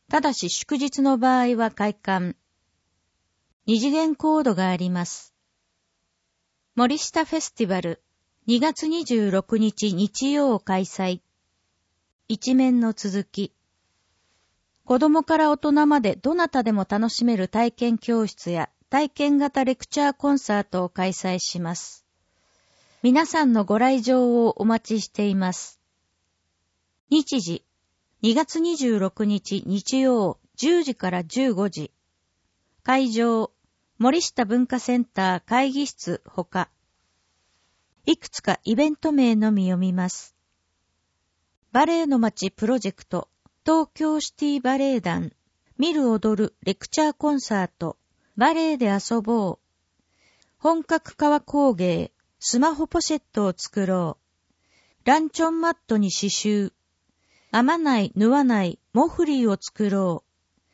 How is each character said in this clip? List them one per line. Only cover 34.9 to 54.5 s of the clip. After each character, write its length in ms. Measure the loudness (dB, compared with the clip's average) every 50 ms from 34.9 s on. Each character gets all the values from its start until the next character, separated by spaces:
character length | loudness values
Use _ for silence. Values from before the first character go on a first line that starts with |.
| 0
ン 80 | 0 -2
タ 320 | -2 -2 -2 0 0 -2
ー 60 | -2 _
会 260 | -2 0 0 2 0
議 160 | 0 -2 -4
室 340 | -6 -8 -10 -8 -6 -6 -8 _
ほ 180 | -12 -10 -10 -8
か。 260 | _ -4 -6 -6 -6 _ _ _ _ _ _ _ _ _ _ _ _ _ _ _ _ _ _ _ _ _ _ _ _ _ _ -2
い 120 | -2 -2
く 100 | -2 -4
つ 140 | -14 -12 -6
か 180 | -4 -4 -4 -4 -2
イ 100 | -2 0
ベ 140 | 2 2 0
ン 80 | 0
ト 160 | -2 -2 0 2
名 240 | 4 4 4 4
の 160 | 2 2 2 2
み 140 | 0 0
読 100 | 0 0
み 160 | 0 -2 -2 -2
ま 160 | -2 -4 -4
す。 260 | -6 -10 -16 -20 _ _ _ _ _ _ _ _ _ _ _ _ _ _ _ _ _ _ _ _ _ _ _ _ _ _ _ _
バ 140 | 0 2 2
レ 140 | 2 2 0
エ 60 | 0
の 120 | 2 2 2
街 320 | 2 0 -2 -4 -8 -8
プ 160 | -6 -4 -2
ロ 100 | 0 0
ジ 120 | 0 -2 -4
ェ 40 | -8
ク 120 | -8 -12
ト、 240 | -8 -8 -8 -8 _ _ _ _ _ _ _ 0
東 220 | 2 2 2 2 -2 _
京 260 | -4 -2 -2 -2 -2
シ 160 | -4 -8 _
テ 100 | -4 -4 -2 -2
ィ 40 | -2
バ 160 | 0 0 0
レ 180 | 0 0 0 0
エ 40 | -2
団、 320 | -2 -4 -4 -4 -6 -8 _ _ _ _ _ _ _ _ _
見 160 | -2 -2 0 0
る 180 | 0 2 2
踊 240 | 0 0 0 0 0
る 200 | 0 -2 -4 _ _ -6
レ 120 | -6 -6
ク 140 | -6 -8 -6
チ 120 | -2 0
ャ 80 | 0 0
ー 40 | -2
コ 180 | -2 -2 -2
ン 80 | -2 -2
サ 240 | -2 -2 -2 -2 -2
ー 60 | -4 _ -8
ト、 180 | -10 -10 -10 _ _ _ _ _ _ _ -2
バ 180 | 2 2 2 2
レ 180 | 2 0 0
エ 60 | 0
で 100 | 0 0
遊 340 | 0 0 0 -2 -2 -4 -2
ぼ 300 | 0 0 0 0 0 -2
う。 80 | -4 -8 _ _ _ _ _ _ _ _ _ _ _ _ _ _ _ _ _ _ _
本 260 | _ 0 0 0 0 0
格 320 | -2 -2 -4 -4 -6 -6
革 240 | 0 2 2 2 2
工 340 | 0 -2 0 2 2 2 2
芸、 380 | 2 0 0 0 -2 -4 -6 _ _ _ _ _ -8
ス 200 | -6 -2 2 2
マ 160 | 2 2 2
ホ 100 | 0 -4
ポ 140 | -2 -2 -2
シ 160 | -2 -2 -4
ェ 40 | -4
ッ 20 | _ _
ト 140 | -4 -2 -2
を 80 | -2 -2
作 300 | -4 -10 -8 -4 -4 -2
ろ 320 | 0 0 0 -2 -4 -6 _ _ _ _ _ _ _